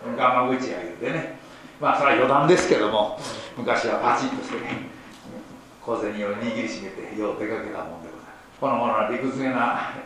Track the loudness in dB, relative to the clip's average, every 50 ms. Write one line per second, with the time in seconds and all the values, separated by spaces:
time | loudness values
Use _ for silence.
0 | -8 -6 -2 2 4 4 6 4 4 2 2 0 0 -4 -6 -6 -8 -8 -8 -6
1 | -4 -2 -2 -2 -4 -6 -10 -12 -16 -18 -20 -20 -20 -18 -10 -2 0 2 2 4
2 | 4 4 6 6 6 6 6 6 8 8 6 6 8 4 4 4 4 2 4 2
3 | 2 2 0 -6 -8 -8 -10 -10 -10 -12 -10 -6 0 2 2 2 2 2 0 2
4 | 4 4 4 4 2 0 -2 -4 -6 -6 -6 -6 -6 -6 -6 -6 -8 -10 -14 -16
5 | -18 -18 -20 -18 -18 -16 -14 -14 -14 -16 -18 -20 -20 -20 -20 -12 -4 -2 -2 0
6 | 0 -2 -2 -2 -2 -2 -2 -2 -2 -4 -2 -2 -4 -4 -6 -6 -8 -10 -10 -10
7 | -10 -10 -6 -4 -2 -2 -2 -2 -2 -4 -4 -4 -4 -6 -8 -8 -8 -8 -10 -12
8 | -14 -14 -16 -16 -18 -18 -20 -20 -20 -20 -10 -4 0 0 2 2 2 2 2 2
9 | 2 0 0 -2 -2 -2 -2 0 -2 0 2 2 2 2 0 0 -2 -6 -6 -10
10 | -12